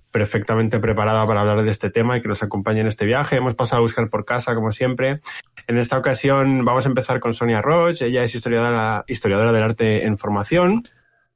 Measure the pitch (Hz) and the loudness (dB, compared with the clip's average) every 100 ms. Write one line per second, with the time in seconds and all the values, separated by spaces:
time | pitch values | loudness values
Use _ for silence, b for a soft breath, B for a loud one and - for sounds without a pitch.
0 | - 113 104 110 - 113 113 110 113 107 | -4 -2 0 -2 0 0 0 0 0 0
1 | 107 110 107 104 104 104 107 98 101 117 | 2 2 2 2 2 2 0 -2 -2 0
2 | 117 123 110 101 101 104 101 110 110 104 | 0 0 -4 -4 -4 -4 -2 0 -2 -2
3 | 104 127 147 135 127 117 120 123 117 117 | 0 0 0 0 0 -2 0 2 2 0
4 | 113 107 104 123 117 113 110 101 127 123 | -2 -4 -4 -4 -2 -2 -2 -2 -2 0
5 | 131 147 B B - - - 117 120 135 | -2 -4 B B -18 -14 -2 -2 0 0
6 | 135 123 139 139 135 131 117 127 127 127 | 0 0 2 2 2 2 2 2 2 0
7 | 127 123 117 113 120 110 120 165 170 165 | 0 -2 -2 -2 0 2 2 2 2 0
8 | 120 127 120 120 120 117 120 117 110 107 | 0 0 0 -2 -2 0 2 0 0 -2
9 | - 127 104 98 113 113 110 113 110 107 | -4 -4 0 2 4 4 2 0 2 2
10 | 110 101 104 104 104 170 180 226 240 b | 0 -2 -2 -4 0 2 2 2 -2 b
11 | b b b | b b b